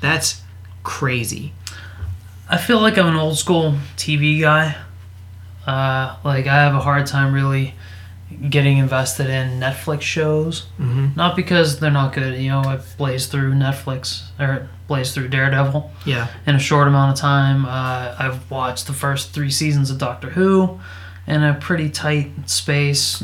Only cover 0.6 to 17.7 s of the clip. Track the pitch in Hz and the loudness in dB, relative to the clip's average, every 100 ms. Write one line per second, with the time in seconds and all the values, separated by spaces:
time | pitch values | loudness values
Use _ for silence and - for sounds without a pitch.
0.6 | - - - - 135 123 110 - 147 - | -18 -12 -10 -4 -2 -2 -4 -6 -10 -12
1.6 | - - - - - - - - - 170 | -14 -14 -16 -10 -10 -10 -14 -20 -4 -2
2.6 | - 226 220 202 170 160 156 151 - 170 | 2 4 4 4 4 4 2 0 2 2
3.6 | 156 143 143 - - 151 151 151 156 151 | 2 0 -2 -8 -2 2 2 4 4 4
4.6 | 156 147 - - - - - - - - | 2 -2 -12 -18 -20 -20 -20 -18 -18 -10
5.6 | - 135 135 131 131 - 143 135 135 143 | -4 0 0 0 -4 -4 -2 0 4 6
6.6 | 147 139 143 143 139 139 135 135 139 135 | 6 4 2 2 2 2 2 2 2 0
7.6 | 135 - - - - - - - 139 143 | -2 -6 -16 -18 -18 -18 -16 -6 0 4
8.6 | 139 139 131 131 131 - 131 131 131 127 | 6 4 4 2 0 -2 -2 -2 -2 -2
9.6 | 131 135 - 147 - 165 156 156 160 160 | -4 -4 -4 -4 -2 0 2 2 0 -4
10.6 | - - 127 127 139 139 175 175 175 175 | -10 -4 -2 2 0 2 0 0 2 4
11.6 | 165 143 151 143 135 135 131 127 135 135 | 4 2 2 2 2 -2 -4 -2 0 0
12.6 | 135 135 - - 139 131 - 143 135 135 | 0 -2 -8 -4 -2 -2 -4 -2 2 2
13.6 | 135 139 - 131 - - - - 139 135 | 2 0 -4 -6 -6 -10 -12 -4 -2 -2
14.6 | - - - 139 127 139 127 131 135 135 | -6 -16 -4 -2 -2 -4 -2 2 2 4
15.6 | 139 147 - - - 123 117 - - 139 | 2 0 -4 -8 -4 -2 -4 -4 2 2
16.6 | - 147 143 143 139 135 143 139 135 135 | 4 4 6 6 4 4 2 4 4 2
17.6 | 131 | 0